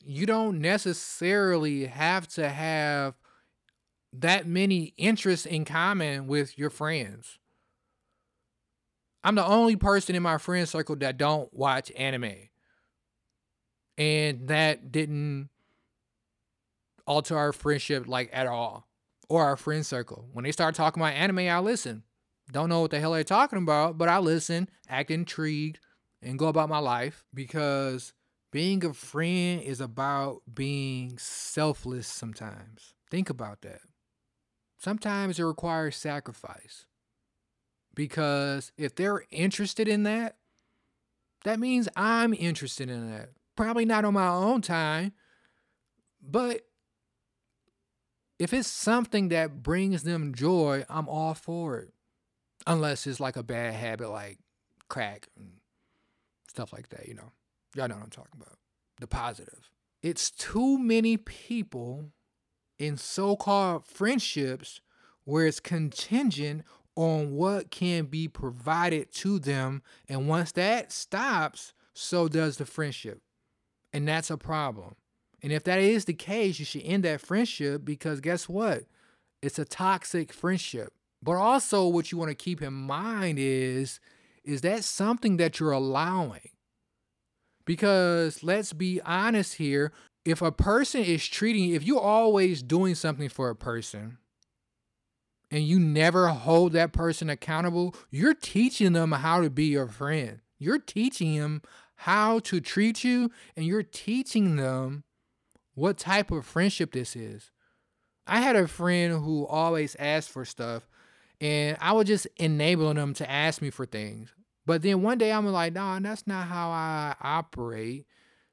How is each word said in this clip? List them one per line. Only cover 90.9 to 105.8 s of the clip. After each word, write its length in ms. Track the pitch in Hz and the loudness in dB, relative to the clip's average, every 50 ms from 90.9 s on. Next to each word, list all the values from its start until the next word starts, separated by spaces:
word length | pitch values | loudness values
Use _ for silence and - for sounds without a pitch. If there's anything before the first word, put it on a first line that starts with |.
| - 262 208 | 0 0 2
is 240 | 175 165 151 - | 2 0 0 0
treating, 440 | - - - 208 226 226 208 180 175 | -4 -2 0 0 2 4 4 2 2
if 120 | 170 151 151 | 2 0 2
you're 160 | 214 294 240 | 2 2 4
always 640 | 196 202 214 226 226 220 208 196 190 185 170 135 127 | 4 4 4 6 6 6 6 6 4 4 2 0 -2
doing 320 | 120 156 180 190 185 165 | 2 2 4 4 4 2
something 340 | - - 156 147 139 147 127 | 0 -2 -2 -2 -2 -6 -8
for 200 | - - 131 123 | -4 -2 -2 -2
a 60 | 110 | -2
person 600 | - - 127 117 117 110 - - 104 107 113 123 - _ _ _ _ _ _ _ _ _ _ _ _ _ _ _ _ _ _ _ _ _ _ _ _ _ - | -4 -6 -6 -6 -6 -6 -8 -12 -12 -12 -12 -14 -16 _ _ _ _ _ _ _ _ _ _ _ _ _ _ _ _ _ _ _ _ _ _ _ _ _ -4
and 120 | 151 151 151 | -2 0 2
you 160 | 151 180 190 | 4 4 6
never 500 | 165 156 147 151 156 175 170 185 180 170 | 6 4 4 6 6 6 6 6 6 4
hold 440 | 151 120 117 156 165 170 180 175 160 | 4 2 4 6 8 8 8 8 6
that 180 | 165 165 160 | 4 4 4
person 380 | - - 165 165 156 - 165 151 | 2 0 0 0 0 0 -2 -4
accountable, 640 | 143 - - 160 156 165 175 175 170 175 175 180 - - - - | -4 -4 -4 -4 -2 0 0 0 0 0 -2 -2 -4 -10 -16 -8
you're 240 | 131 143 202 311 302 | -2 2 4 4 4
teaching 600 | - - - - 196 240 262 - - 208 185 170 | 4 0 -2 2 4 4 4 4 4 4 6 6
them 180 | 165 165 160 | 6 4 2
how 300 | 151 131 147 160 170 180 | 2 2 2 4 4 4
to 80 | 170 147 | 4 2
be 160 | 127 143 156 | 2 2 2
your 220 | 151 143 139 131 | 2 2 2 0
friend. 540 | 113 107 120 143 143 156 156 127 107 110 110 _ _ _ | -2 -6 -6 -4 -2 -2 -2 -2 -4 -10 -14 _ _ _
You're 220 | - 139 175 277 285 | -6 -2 0 0 0
teaching 600 | - - - 208 226 262 - - 165 156 156 151 | -2 -4 -2 0 0 0 0 0 0 0 0 0
them 220 | 147 151 151 151 - - - - - _ _ | -2 -2 -4 -6 -8 -14 -20 -20 -20 _ _
how 440 | - - 170 190 214 214 220 226 226 | -6 0 2 4 4 4 4 2 2
to 200 | 220 - 190 170 | 0 0 -2 -2
treat 440 | - - - 202 208 233 220 - - | -2 -2 2 4 4 4 2 2 0
you, 280 | 247 247 247 240 233 - - - - - | 2 2 2 2 0 -2 -8 -20 -16 -8
and 100 | 170 160 | -4 -2
you're 180 | 170 196 220 - | 0 0 -2 -2
teaching 760 | - - - - 208 233 262 262 - - 220 202 180 156 | -4 -10 -10 -6 -4 -2 -2 -2 0 2 4 4 4 4
them 460 | 143 131 131 131 131 131 131 139 147 - _ _ _ _ _ _ _ _ _ _ _ _ _ - | 2 2 0 0 -2 -2 -4 -6 -10 -12 _ _ _ _ _ _ _ _ _ _ _ _ _ -6
what 220 | 135 | 0